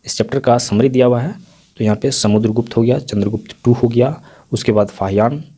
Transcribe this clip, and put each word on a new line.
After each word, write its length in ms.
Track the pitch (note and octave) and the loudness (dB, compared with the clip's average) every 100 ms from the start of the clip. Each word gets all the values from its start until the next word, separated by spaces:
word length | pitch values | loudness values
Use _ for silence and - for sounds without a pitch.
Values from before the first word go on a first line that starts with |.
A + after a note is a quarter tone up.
| - | -10
इस 120 | - | -6
चैप्टर 220 | A2 C#3 | -2 0
का 180 | B2+ A#2+ | 2 0
समरी 320 | - G#2 C3 | 2 2 2
दिया 160 | B2+ B2 | 4 2
हुआ 160 | A#2+ | 2
है। 140 | C#3+ - - _ _ - | -2 -8 -18 _ _ -4
तो 60 | |
यहाँ 120 | G#2+ G#2 | -2 0
पे 160 | C#3 | -2
समुद्रगुप्त 640 | - G#2+ G#2+ A2 A2 A2+ - | 0 2 2 2 -2 -2 0
हो 40 | |
गया, 180 | A#2 B2+ | 0 0
चंद्रगुप्त 560 | - G#2 G2+ G#2+ - - | -2 -2 -2 -4 -10 -4
टू 100 | A#2+ | 0
हो 140 | A#2+ A#2+ | 2 2
गया, 340 | A#2 B2+ D#3 - - _ | 2 0 -2 -16 -20 _
उसके 200 | A2 - | -4 0
बाद 160 | G#2+ G2+ | 0 0
फाहियान 560 | - G2 G2 A#2 C#3+ - | -4 -2 0 0 -2 -12